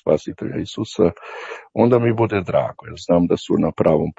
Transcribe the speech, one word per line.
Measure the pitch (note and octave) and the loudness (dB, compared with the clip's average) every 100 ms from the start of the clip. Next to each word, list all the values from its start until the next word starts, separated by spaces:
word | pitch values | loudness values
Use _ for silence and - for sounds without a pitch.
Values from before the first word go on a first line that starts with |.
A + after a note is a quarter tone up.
spasitelja | - D#2 - - D#2+ - | 0 0 0 -10 -8 -8
Isusa, | - - A2 - F2 - - - - - - | -8 -8 -6 0 0 0 -12 -16 -14 -16 -8
onda | - A#2+ B2 | 0 4 4
mi | A#2 | 2
bude | A2+ A2+ G#2 F2 | 0 0 0 -2
drago, | - B1+ - - | -2 -2 -6 -18
jer | D#2+ - | -10 0
znam | F2 E2+ | 2 2
da | E2+ | 0
su | - - | 0 0
na | D#2+ | 0
pravom | - A2 D2 E2 | 2 2 2 0